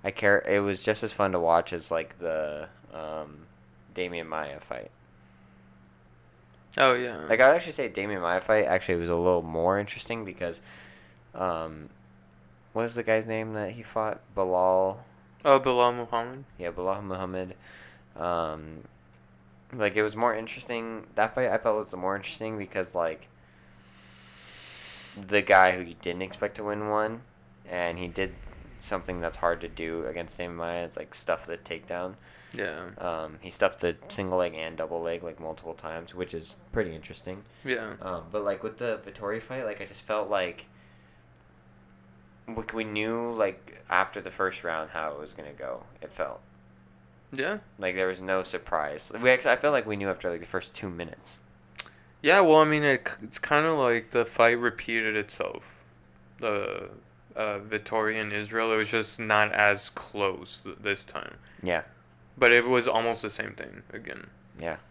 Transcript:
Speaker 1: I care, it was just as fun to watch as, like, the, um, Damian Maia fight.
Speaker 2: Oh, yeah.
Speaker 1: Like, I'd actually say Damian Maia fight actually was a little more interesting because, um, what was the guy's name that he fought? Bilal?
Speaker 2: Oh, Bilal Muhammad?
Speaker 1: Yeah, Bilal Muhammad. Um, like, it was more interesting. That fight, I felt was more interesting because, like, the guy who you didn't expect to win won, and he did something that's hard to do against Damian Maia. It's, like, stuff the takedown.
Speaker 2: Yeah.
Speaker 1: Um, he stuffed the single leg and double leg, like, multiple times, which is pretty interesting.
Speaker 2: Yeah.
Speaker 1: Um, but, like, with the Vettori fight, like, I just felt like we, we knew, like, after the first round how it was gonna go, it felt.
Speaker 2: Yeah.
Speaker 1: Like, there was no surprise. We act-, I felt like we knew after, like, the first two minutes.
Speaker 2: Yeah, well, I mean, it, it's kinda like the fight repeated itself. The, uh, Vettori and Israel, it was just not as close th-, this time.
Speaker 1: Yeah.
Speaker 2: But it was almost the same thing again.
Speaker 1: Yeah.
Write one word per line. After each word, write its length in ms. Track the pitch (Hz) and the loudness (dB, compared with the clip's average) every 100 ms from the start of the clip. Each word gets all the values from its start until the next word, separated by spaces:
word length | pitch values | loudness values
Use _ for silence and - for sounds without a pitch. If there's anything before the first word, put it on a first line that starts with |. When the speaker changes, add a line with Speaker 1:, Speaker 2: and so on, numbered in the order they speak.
Speaker 1:
I 80 | 98 | -4
care, 320 | - 104 101 - | 2 6 6 6
it 120 | 101 | 2
was 240 | 101 95 | 2 0
just 180 | - 107 | 0 0
as 100 | 110 | -2
fun 200 | - 98 | 2 2
to 80 | 90 | 4
watch 340 | 82 82 - | 6 6 4
as, 160 | 85 80 | -6 -2
like, 300 | 82 80 - | -2 -4 -6
the, 480 | 85 78 76 76 78 - - | -4 -2 -2 -6 -12 -16 -16
um, 540 | 78 78 78 76 73 82 - - - - | -12 -8 -8 -10 -16 -20 -20 -20 -20 -14
Damian 340 | - 90 85 80 | -6 -4 -4 -6
Maia 320 | 78 73 71 | -6 -6 -10
fight. 320 | - 62 50 _ - - - - - - - - - - - - - _ _ - - - | -10 -10 -10 _ -20 -20 -20 -20 -20 -20 -20 -20 -20 -20 -20 -20 -20 _ _ -20 -10 4
Speaker 2:
Oh, 160 | 135 | 6
yeah. 240 | 123 123 92 78 | 6 0 -6 2
Speaker 1:
Like, 100 | 113 | 8
I'd 160 | 131 170 | 10 8
actually 160 | 175 | 2
say 160 | 151 120 | -4 -4
Damian 340 | 95 104 98 | -2 -2 0
Maia 200 | 87 90 | 2 0
fight 240 | - 107 98 | 4 4 6
actually 300 | 92 - 87 | 2 2 -2
was 140 | 85 | 0
a 60 | 85 | 2
little 260 | 90 87 | 4 4
more 380 | 80 80 87 98 | 2 0 2 2
interesting 460 | 101 - - 117 98 | -2 -10 -8 -8 -8
because, 360 | 90 87 82 - - - - - - - | -6 -6 -6 -16 -20 -20 -20 -20 -20 -18
um, 560 | - 92 82 80 78 76 - - - - - - - _ | -4 -2 -2 -6 -12 -18 -20 -20 -20 -20 -20 -20 -20 _
what 100 | 110 | -4
was 120 | 117 117 | -2 -2
the 80 | |
guy's 220 | 113 110 113 | 2 2 2
name 280 | 110 110 | -4 -4
that 180 | 107 101 | -4 -6
he 120 | 117 | -8
fought? 360 | 110 113 110 - - - | -6 -2 -2 -4 -8 -2
Bilal? 680 | 92 90 92 92 95 98 - - - - 151 | 2 4 6 6 4 0 -14 -20 -20 -2 6
Speaker 2:
Oh, 140 | 135 | 6
Bilal 340 | 131 123 123 | 6 4 4
Muhammad? 500 | 120 117 117 117 131 135 - | 4 -2 -4 -4 -10 -16 -8
Speaker 1:
Yeah, 140 | 87 | -8
Bilal 300 | 82 92 98 | -4 -2 -2
Muhammad. 520 | 101 92 92 92 92 - - - - - - - | -4 -6 -4 -6 -8 -12 -20 -20 -20 -20 -20 -6
Um, 680 | 87 85 80 78 78 80 - - - - - - - - - | -2 0 -2 -6 -12 -16 -18 -20 -20 -20 -20 -20 -20 -20 -16
like, 240 | 127 104 101 | -2 2 4
it 80 | |
was 120 | 107 104 | 2 2
more 200 | 120 110 | 2 2
interesting. 720 | 113 - - 117 113 110 - - | -4 -10 -6 -6 -6 -10 -6 0
That 180 | 110 | 0
fight, 160 | - 123 | 2 0
I 80 | 107 | 2
felt 260 | 117 107 104 | 2 0 -2
was 100 | 92 | -4
more 200 | 92 98 | -2 -2
interesting 420 | - - 110 107 | -6 -8 -6 -6
because, 360 | 98 98 92 | -6 -4 -4
like, 360 | 90 82 80 - - - - - - - - - - - - - - - - - - - 101 | -2 -2 -4 -14 -20 -20 -20 -20 -20 -20 -20 -20 -20 -20 -20 -20 -20 -20 -18 -18 -18 -18 -16
the 220 | 98 104 | 4 4
guy 300 | 98 95 92 | 8 10 10
who 100 | 90 | 6
you 140 | 85 82 | -4 -8
didn't 220 | 87 87 | -6 -4
expect 320 | 95 - 104 - | -6 -4 -6 -4
to 80 | |
win 260 | 104 104 107 | -6 -4 0
won, 320 | 107 107 117 123 _ - - - | 0 0 -4 -14 _ -20 -20 -8
and 280 | 90 87 85 | -4 -2 -4
he 100 | 87 | -6
did 260 | 85 95 - - - - - | -4 -4 -6 -16 -16 -20 -14
something 420 | - 95 87 90 | -6 -6 -4 -4
that's 160 | 85 - | -4 0
hard 240 | 85 82 | 0 0
to 60 | 82 | -4
do 380 | 76 82 85 69 | -8 -6 -4 -6
against 300 | 82 82 - | -8 -10 -8
Damian 200 | 87 85 | -10 -6
Maia. 280 | 85 87 85 | -6 -4 -6
It's, 120 | 80 | -10
like, 160 | 78 | -12
stuff 320 | - - 82 - | -10 -4 -4 -4
the 120 | 85 | -12
takedown. 580 | - 80 - 87 92 104 - - - - | -10 -12 -8 -8 -8 -10 -20 -20 -14 -8
Speaker 2:
Yeah. 340 | 98 78 92 - | -6 -8 -12 -8
Speaker 1:
Um, 420 | 90 80 78 78 | -6 -6 -8 -12
he 80 | 90 | -12
stuffed 300 | - 95 - | 0 0 2
the 160 | 87 82 - | -4 -4 -8
single 280 | - 95 92 | -6 0 0
leg 160 | 87 | 0
and 240 | 80 80 82 | -2 -10 -6
double 240 | 80 85 | -6 -4
leg, 220 | 82 85 | -4 -6
like, 160 | 85 80 | -8 -10
multiple 340 | 80 78 82 | -12 -10 -12
times, 400 | 80 80 82 85 | -12 -10 -10 -12
which 200 | 90 90 | -10 -8
is 220 | 82 82 - - | -8 -12 -20 -8
pretty 220 | 117 92 | -4 -4
interesting. 500 | 80 - 82 - 95 - - | -8 -14 -14 -12 -14 -16 -14
Speaker 2:
Yeah. 300 | 131 120 110 - | -4 -4 -4 -10
Speaker 1:
Um, 240 | 95 87 82 | -8 -8 -6
but, 120 | 107 | -4
like, 180 | 101 98 | -2 -2
with 160 | 110 - | -6 -6
the 220 | 120 107 101 | -4 -4 -8
Vettori 360 | 98 101 110 | -8 -6 -6
fight, 240 | - 131 113 | -8 -8 -6
like, 160 | 104 | -8
I 40 | 98 | -12
just 180 | 98 | -14
felt 260 | - 107 101 | -4 -2 0
like 380 | 101 90 - - - - - - - - - - - - - - - - - - - - | 0 0 -6 -18 -20 -20 -20 -20 -20 -20 -20 -20 -20 -20 -20 -20 -20 -20 -20 -20 -20 -10
we, 160 | 113 110 | -8 -6
we 100 | 110 | -4
knew, 480 | 110 107 110 117 117 | -4 -2 -2 -2 -2
like, 520 | 113 101 95 - - - | 0 0 0 -18 -20 0
after 300 | 90 95 104 | 0 0 -4
the 80 | 90 | -10
first 340 | - 95 - | -2 -2 -2
round 260 | 85 80 80 | -4 -4 -4
how 220 | 82 78 | -6 -6
it 60 | 71 | -6
was 140 | 76 | -12
gonna 200 | - 73 | -14 -16
go, 300 | 69 67 62 - - | -12 -10 -10 -12 -18
it 100 | - | -16
felt. 300 | - 71 50 - - - - - - - - - | -8 -6 -8 -18 -20 -20 -20 -20 -20 -20 -20 -12
Speaker 2:
Yeah. 280 | 135 147 208 - - | -4 -4 -4 -10 -6
Speaker 1:
Like, 160 | 95 92 | -4 0
there 120 | 92 | -2
was 140 | 92 | -2
no 220 | 92 95 | 0 0
surprise. 680 | 92 90 - 80 73 76 - 107 | 0 -6 -2 -2 -2 -4 -6 2
We 120 | 123 | 4
act-, 140 | 127 127 | 6 4
I 80 | 123 | 4
felt 180 | 147 | 4
like 120 | 139 110 | 2 0
we 80 | 101 | -2
knew 140 | 98 | -2
after, 200 | 92 90 | -2 -4
like, 120 | 85 | -6
the 40 | 87 | -6
first 300 | 92 - - | -8 -8 -10
two 140 | 98 | -10
minutes. 500 | 85 85 - - - - - - - - - - - | -8 -10 -12 -16 -18 -20 -20 -20 -16 -16 -18 -20 0
Speaker 2:
Yeah, 200 | 147 190 | 6 8
well, 160 | 175 156 | 10 10
I 80 | 156 | 8
mean, 180 | 151 | 6
it, 260 | 147 127 - - | 4 2 0 -10
it's 180 | 107 - | -10 -8
kinda 340 | - 147 160 | 2 4 4
like 380 | 156 123 117 117 | 4 4 2 2
the 140 | 120 117 | 0 0
fight 340 | - 117 120 | 6 6 6
repeated 560 | 120 113 - 113 110 107 | 0 -2 -2 0 0 -2
itself. 680 | 104 - - - - - - - - - - - | -4 -6 -6 -6 -14 -20 -20 -20 -20 -20 -20 -6
The, 520 | 113 104 98 95 92 - - - - - | -2 -2 -4 -8 -10 -16 -20 -20 -14 -4
uh, 240 | 107 101 | -4 -4
Vettori 600 | 107 107 - 113 107 110 | -4 -6 -2 0 0 0
and 100 | 107 | -4
Israel, 400 | 104 104 113 113 | -4 -4 -2 2
it 60 | 110 | 2
was 140 | 107 | 2
just 280 | 113 107 - | 0 -2 -6
not 320 | 110 107 104 | -4 0 0
as 380 | 92 104 98 - | 4 4 2 -4
close 720 | - - 104 98 87 - - | -12 -12 -2 -2 -2 -12 -14
th-, 160 | 98 - | -14 -8
this 240 | 101 98 | -4 -4
time. 320 | - - - - - - | -6 -12 -12 -16 -20 -8
Speaker 1:
Yeah. 180 | 90 82 - - _ _ - - | -2 -2 -2 -20 _ _ -20 4
Speaker 2:
But 140 | 123 | 8
it 140 | 120 120 | 8 6
was 220 | 123 117 | 4 4
almost 340 | 113 117 110 | 2 0 -2
the 80 | 107 | -6
same 240 | - - | -6 -10
thing 300 | - - - - | -10 -14 -16 -16
again. 360 | 113 - - - - - - | -14 -12 -14 -16 -20 -20 -10
Speaker 1:
Yeah. 180 | 82 76 - | -8 -8 -12